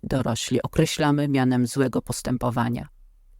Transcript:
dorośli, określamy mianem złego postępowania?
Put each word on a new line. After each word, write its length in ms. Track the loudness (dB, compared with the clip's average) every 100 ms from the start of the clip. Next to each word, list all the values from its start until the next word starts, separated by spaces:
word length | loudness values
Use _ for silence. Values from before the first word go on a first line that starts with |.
dorośli, 600 | -4 -2 0 -2 -2 -2
określamy 680 | 0 0 0 2 2 2 2
mianem 380 | 2 4 2 2
złego 360 | 2 0 0
postępowania? 840 | -4 -6 -4 -2 0 0 -2 -4 -8 -18 -20 _ -20